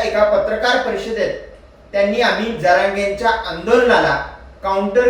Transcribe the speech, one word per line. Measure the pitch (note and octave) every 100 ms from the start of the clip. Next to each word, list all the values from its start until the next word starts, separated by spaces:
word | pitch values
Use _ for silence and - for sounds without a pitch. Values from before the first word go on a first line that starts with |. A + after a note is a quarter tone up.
एका | - G#3
पत्रकार | G#3 G3+ G3+ G#3+ A#3+ B3+
परिषदेत | A#3 G3+ A3 G#3+ F3+ - - - - - -
त्यांनी | G3+ G3+ A#3
आम्ही | A3+ G3 A3+ A3+
जरांगेंच्या | - F#3 G3 G3+ G3+ G3 A#3
आंदोलनाला | - - E3+ E3+ B3 A#3+ A3 - - - - - -
काउंटर | G3 F#3+ G3+ B3 B3